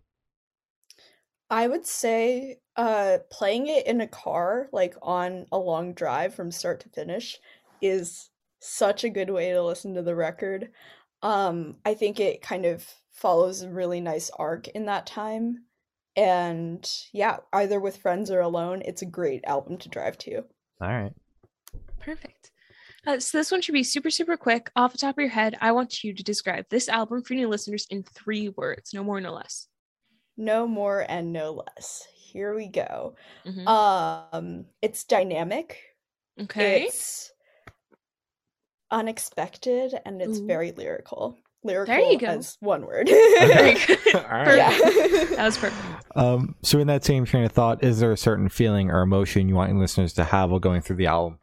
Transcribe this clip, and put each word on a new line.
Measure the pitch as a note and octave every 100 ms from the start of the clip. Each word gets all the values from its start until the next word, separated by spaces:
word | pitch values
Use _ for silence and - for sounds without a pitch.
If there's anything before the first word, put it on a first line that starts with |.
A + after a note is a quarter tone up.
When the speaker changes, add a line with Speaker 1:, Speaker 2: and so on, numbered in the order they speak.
| _ _ _ _ _ _ _ _ _ _ _ _ _ _ -
Speaker 1:
I | A3+ A#3+
would | D4+ -
say, | - A#3 A3+ A#3 B3+ C4+ - _ -
uh, | A#3 G#3+ G3 F#3 -
playing | - G3 A3+ D4
it | D4+ -
in | A#3
a | A3
car, | - - D#3 F3 A#3 C4+
like, | G#3 F3+ -
on | - F3+ F3+ F#3 -
a | G3
long | F3+ D#3+ F3+
drive | F3 D#3 C3 F#3 -
from | E3+
start | E3 - -
to | -
finish, | - D#3+ F#3+ A#3 - _ _ _ _
is | G3 F#3+ F3 - - _ _ _
such | - - G3+ G3+
a | A#3
good | G3 F#3
way | F#3+ F3+
to | F3+
listen | F3 F3+ G3+ F3+
to |
the | E3+ E3+
record. | D#3+ E3+ G3 F#3+ A#3 _ - - _ _
Um, | G#3 G3+ F#3+ E3+ D#3 - G#3
I |
think | G#3+ G#3 G#3
it | G3 -
kind | - F#3 F3
of | E3+ - - _
follows | - G3+ E3+ F#3 F#3+
a | F#3
really | F3+ F3+ F3
nice | E3+ D#3 D#3+ -
arc | D#3 E3 -
in | G#3+ G#3
that | G3 E3+
time. | A3 G#3+ A3 A#3 A#3+ - _ _ _ _ -
And, | G3+ F3+ F3 E3 E3 F3 - - -
yeah, | G3+ G#3+ - -
either | G3 G3+ G3+
with | F#3+ F#3+
friends | F#3+ F3+ G3+
or | F#3
alone, | E3+ E3+ E3+ F#3+ -
it's | E3+
a | F3+
great | F3 E3 C3 -
album | C#3 C#3 F3+
to | -
drive | - - -
to. | - - - _ _ -
Speaker 2:
All | F2+
right. | A#2+ G2+ - _ _ _ _ _ - - -
Speaker 3:
Perfect. | - D#4+ - _ _ _ _ _ - - D4
Uh, | C4
so | - D#4
this | D#4
one | F#4
should | F4
be | D4
super, | B3+ C#4+ D#4+
super | - E4 E4+
quick. | B3 A#3 - B3
Off | B3
the | -
top | C#4 C4+
of |
your | C#4
head, | A3 A3 -
I | A3
want | A#3+ B3 -
you | G#3+
to | G3
describe | G3+ G#3 - F#3 F#3+
this | A#3 -
album | A3+ A3 B3
for | B3
new | B3+ A#3
listeners | G#3 - G#3 -
in | G3
three | F#3+ - - G#3+ G#3
words, | G3 - - -
no | G3+
more, | G3+ G3
no | F3+
less. | D#3+ - - - _ _ _ _ _ _ -
Speaker 1:
No | G#3+ A3 A#3
more | G#3+ G3+ G3+ -
and | F3 E3+
no | E3 D#3 D#3 -
less. | - - - - _
Here | _ F#3+ G3+ G#3+
we | G#3
go. | - - - - - - - F3+
Speaker 3:
Mm-hmm. | F#3+ F#3
Speaker 1:
Um, | A3 G#3 F#3+ E3 E3 D#3+ E3 E3+ F3 F#3 _
it's | A3 - -
dynamic. | G#3+ F#3 D#3+ E3+ A#3+ E4 - - _ _ _ _ -
Speaker 3:
Okay. | G3+ G#3+ G#3 G3
Speaker 1:
It's | F#4+ - - - - _ _ _ - - _ _ _ _ _ _ _ _ _ _ -
unexpected, | A3 A3 A3 - - F3 - B3+ B3 C4 C4 -
and | F#3+
it's | F3+ G#3+
Speaker 3:
Ooh. | G3+
Speaker 1:
very | D#3+ E3+
lyrical. | E3+ D2+ - - - A3+ - _ _
Lyrical | A3 F#3+ G3+ C4+
Speaker 3:
There | C5
you | C4+
go. | A3+
Speaker 1:
as | D#3+ E3 -
one | G3+ D#3 -
word. | - F4+
<laughs> |
Speaker 3:
Very | G#4 A4+ F#4 - - C#4
Speaker 2:
Okay. | - - F#4+
Speaker 3:
good. | G#4+ -
Speaker 2:
<laughs> |
All |
right. | - - D4 C#4
Speaker 1:
Yeah. | - - B4+ F#4+ D#4 F4 E4
<laughs> | -
Speaker 3:
That | A3
was | A3
perfect. | G3+ G3+ F#3+ D#3+ - C3+
Speaker 2:
Um, | B2 B2 C3 -
so | - D3
in | D3
that | C#3
same | - C3+ A#2+
train | C3
of | A2+
thought, | - A#2 A2+
is | B2+ A2
there | A#2
a | G#2
certain | A#2+ G#2+ F#2+
feeling | - A2+ G#2 F#2+
or | F#2
emotion | F#2 G2 G2 G2+ F#2+
you | F#2
want | F#2+
your | G2
listeners | F#2 - F2
to | -
have | E2 G2 F#2
while | F#2
going | F#2 F2
through | - F#2
the | F2
album? | E2 E2+ E2